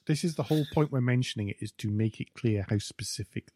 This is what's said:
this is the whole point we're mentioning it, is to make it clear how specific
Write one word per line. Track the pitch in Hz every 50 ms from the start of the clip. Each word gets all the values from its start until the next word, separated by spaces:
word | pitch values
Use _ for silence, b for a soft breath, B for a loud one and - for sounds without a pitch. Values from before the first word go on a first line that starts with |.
| _
this | - 156 147 -
is | 175 151
the | - 139
whole | - 156 156 147 - -
point | 165 151 151 143
we're | 131
mentioning | 123 123 123 123 127 - - 120 104 101
it, | 101 -
is | - 107 -
to | - - 107
make | 104 104 110 107 - -
it | - - _
clear | - - 117 107 101 95 -
how | 107 101
specific | - - - - 104 - - - 104 - _ - - - _